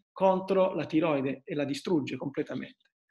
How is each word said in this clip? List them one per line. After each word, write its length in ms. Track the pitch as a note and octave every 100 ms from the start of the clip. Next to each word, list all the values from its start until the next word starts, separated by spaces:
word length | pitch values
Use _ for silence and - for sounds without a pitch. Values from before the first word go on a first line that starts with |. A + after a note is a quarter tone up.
| _
contro 640 | - F#3+ F#3 F#3 F#3+ F#3
la 120 | E3+ C3
tiroide 560 | D#3 E3+ C#3+ C3+ -
e 100 | -
la 100 | D3+
distrugge 520 | C3+ D3 - E3 B2 B2
completamente. 720 | C#3 C#3+ - C3 C3+ - _ _ _